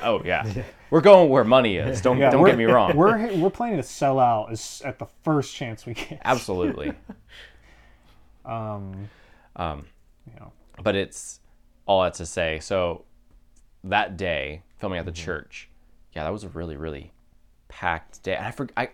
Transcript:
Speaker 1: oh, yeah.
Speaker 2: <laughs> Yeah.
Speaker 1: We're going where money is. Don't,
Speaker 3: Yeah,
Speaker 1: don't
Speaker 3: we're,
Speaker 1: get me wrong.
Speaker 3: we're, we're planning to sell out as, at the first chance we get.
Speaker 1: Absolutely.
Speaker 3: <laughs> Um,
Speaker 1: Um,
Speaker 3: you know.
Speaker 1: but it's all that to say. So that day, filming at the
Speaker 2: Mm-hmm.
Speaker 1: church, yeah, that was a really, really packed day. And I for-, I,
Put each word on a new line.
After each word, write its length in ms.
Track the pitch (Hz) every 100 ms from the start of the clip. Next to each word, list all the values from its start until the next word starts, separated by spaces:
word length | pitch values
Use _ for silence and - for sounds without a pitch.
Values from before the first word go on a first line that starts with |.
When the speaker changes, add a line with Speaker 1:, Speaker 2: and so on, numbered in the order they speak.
Speaker 1:
oh, 200 | 117 101
yeah. 220 | 90 80 110
Speaker 2:
<laughs> 100 | 95
Yeah. 60 | - - -
Speaker 1:
We're 120 | 160
going 260 | 196 190 160
where 160 | 135
money 320 | 110 131 117 90
is. 240 | 73 -
Don't, 160 | 127 127
Speaker 3:
Yeah, 120 | 135
Speaker 1:
don't 100 | 135
Speaker 3:
we're, 80 | 180
Speaker 1:
get 80 | 120
me 60 |
wrong. 320 | 113 123 98 143
Speaker 3:
we're, 400 | 196 220 226 180
we're 140 | 185
planning 260 | - 240 185
to 40 |
sell 360 | - - 139 135
out 320 | 123 110 113
as, 300 | 110 - -
at 140 | 135 -
the 80 | - _
first 300 | 160 151 135
chance 300 | - 127 113
we 80 | -
get. 260 | 113 - 156
Speaker 1:
Absolutely. 680 | - 127 - 90 - - - -
Speaker 3:
<laughs> 60 | - - _ - - - _ - _ _ _ _ _ _
Um, 640 | - 113 110 104 98 95 104 - _ _ _ -
Speaker 1:
Um, 300 | 82 73 76 _ _ _ -
Speaker 3:
you 60 | -
know. 120 | - _ _ -
Speaker 1:
but 120 | 104 98
it's 440 | 92 - - - _ _ _ _ -
all 160 | 95
that 120 | 90
to 120 | - 85
say. 320 | 92 82 78
So 440 | - 98 87 85 - _ _ _ _ _ _ _
that 320 | - 101 95 90
day, 460 | 92 76 71 78 - _
filming 200 | 101 90
at 60 |
the 80 | 85
Speaker 2:
Mm-hmm. 120 | 82
Speaker 1:
church, 440 | 82 78 - - - _ _ _ _
yeah, 120 | 80
that 60 | 78
was 120 | 107
a 40 | 95
really, 280 | 82 85 71
really 360 | 80 71 80 _ _ _ _ _ -
packed 540 | - 90 82 - -
day. 140 | 95 92
And 100 | 104
I 40 |
for-, 180 | - 131 -
I, 120 | 131